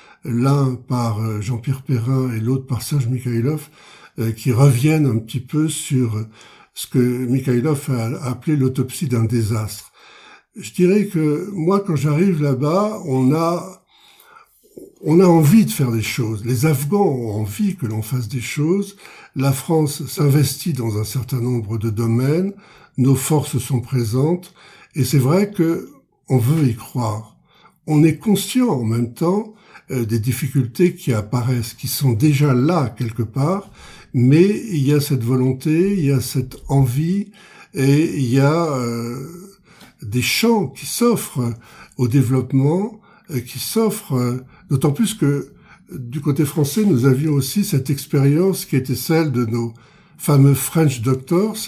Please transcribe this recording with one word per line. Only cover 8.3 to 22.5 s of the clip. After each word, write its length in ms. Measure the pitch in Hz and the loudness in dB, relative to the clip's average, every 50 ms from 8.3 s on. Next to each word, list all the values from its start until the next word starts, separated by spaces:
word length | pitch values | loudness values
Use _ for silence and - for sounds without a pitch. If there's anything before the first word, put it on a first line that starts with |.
| 123 - - 165 151 | -8 -6 -4 -2 0
l'autopsie 500 | 143 131 127 131 147 135 135 - - 175 | 0 0 0 0 -2 -4 -4 -4 -6 -4
d'un 180 | 127 123 117 113 | -2 0 0 0
désastre. 680 | 110 123 117 110 101 117 110 107 101 - - - - _ _ - - - - - - - - _ _ - | 0 0 -2 -2 -2 -2 -4 -4 -6 -10 -14 -18 -20 _ _ -20 -20 -20 -20 -20 -20 -20 -20 _ _ -18
Je 160 | 214 - - | -16 -16 -8
dirais 340 | - - 180 175 196 214 196 | -2 2 2 4 4 2 2
que 420 | 202 - 160 156 151 147 156 185 208 | 0 0 0 0 0 0 -2 -4 -6
moi, 280 | 202 185 156 175 196 202 | -6 -4 0 2 2 2
quand 160 | 202 190 160 | 0 0 -2
j'arrive 460 | 131 123 151 147 156 190 196 180 147 | 0 0 0 2 2 2 2 2 2
là-bas, 580 | 143 143 135 120 143 147 165 190 214 214 214 202 175 | 0 0 0 0 0 0 0 0 0 -2 -4 -6 -6
on 260 | - 131 131 131 127 | -2 0 2 2 2
a, 520 | 151 160 165 170 175 170 156 - - - _ _ _ _ _ _ _ _ _ _ - - - _ _ _ _ _ - - - - _ _ | 2 2 0 0 -2 -4 -6 -10 -16 -20 _ _ _ _ _ _ _ _ _ _ -20 -20 -20 _ _ _ _ _ -20 -20 -20 -20 _ _
on 200 | - 156 156 175 | -2 2 6 6
a 60 | 190 | 8
envie 380 | 180 165 165 156 139 190 226 196 | 8 8 6 6 6 6 6 6
de 60 | - | 4
faire 220 | - - 139 120 | 2 0 0 0
des 100 | 113 113 | 0 -2
choses. 420 | 107 - - - 117 107 110 101 104 | -2 -4 -4 -4 -4 -4 -4 -6 -4
Les 220 | 113 127 110 139 | -2 -2 2 2
Afghans 400 | 160 151 120 147 143 202 202 202 | 2 2 0 0 0 2 2 2
ont 260 | 170 139 123 120 110 | 2 0 -2 -4 -4
envie 440 | 101 107 104 98 101 - 208 196 180 | -4 -4 -4 -4 -2 -2 -2 -2 -2
que 100 | - 135 | -2 -4
l'on 160 | 107 110 110 | -4 -4 -4
fasse 260 | 110 - 135 127 117 98 | -6 -4 -4 -6 -4 -4
des 120 | 131 123 | -6 -8
choses. 560 | 110 - - 147 147 160 185 196 196 196 - - - - - - - - - | -8 -6 -4 -2 0 0 0 0 -2 -6 -10 -20 -20 -20 -20 -20 -20 -10 -4
La 160 | 127 131 139 | -2 0 0
France 540 | 135 139 - - 165 160 156 139 - - 143 | 0 0 -2 0 0 2 2 0 -2 -6 -10
s'investit 680 | 117 - - 147 143 131 151 139 - - - - 180 | -8 -2 0 2 4 4 4 2 2 -2 -4 -6 -4
dans 260 | 147 - 113 113 104 104 | -4 -4 -4 -4 -2 -4
un 60 | 107 | -4
certain 360 | - - 135 110 - 139 123 | -4 -6 -6 -6 -4 -4 -4
nombre 380 | 117 127 123 120 107 98 113 110 | -2 -2 -2 -2 -4 -4 -6 -4
de 120 | 107 117 | -4 -4
domaines. 640 | 107 107 117 117 113 120 127 135 151 175 190 196 | -2 -2 0 0 2 2 2 2 0 0 0 -2